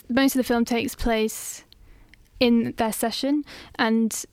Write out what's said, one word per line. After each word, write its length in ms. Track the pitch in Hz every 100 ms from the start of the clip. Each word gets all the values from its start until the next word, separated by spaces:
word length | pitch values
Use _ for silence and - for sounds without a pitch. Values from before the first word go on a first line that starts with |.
| -
most 260 | 240 269 262
of 40 |
the 40 |
film 200 | 240 240
takes 300 | 233 233 240 -
place 680 | 240 226 220 - - - - _ - - - - _ -
in 360 | 240 233 240 -
their 160 | 226
session, 540 | - 233 - 269 294 294 - - -
and 500 | 233 226 220 - -